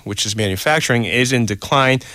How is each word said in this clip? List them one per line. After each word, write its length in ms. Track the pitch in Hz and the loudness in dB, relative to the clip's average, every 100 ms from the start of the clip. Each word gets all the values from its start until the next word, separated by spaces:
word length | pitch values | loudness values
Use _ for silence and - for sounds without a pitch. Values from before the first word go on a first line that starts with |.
which 200 | - 104 | -8 -6
is 100 | 110 | -6
manufacturing, 720 | 107 104 92 151 156 - 120 | -2 -2 -2 0 0 2 0
is 260 | 104 120 127 | 2 0 2
in 120 | 127 | 2
decline, 540 | 110 101 - 143 131 131 - | 0 -2 0 2 4 2 -2